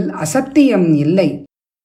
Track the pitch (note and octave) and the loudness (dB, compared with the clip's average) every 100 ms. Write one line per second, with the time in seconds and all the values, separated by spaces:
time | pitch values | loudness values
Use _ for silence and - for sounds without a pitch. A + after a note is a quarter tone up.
0 | F#3 - D#3 C4+ C4+ D#4 C4+ G3 E3+ D3 | -2 -6 -4 -4 0 2 2 2 2 2
1 | D3 F#3+ D#3+ C#3+ - _ _ _ | 2 0 0 -4 -14 _ _ _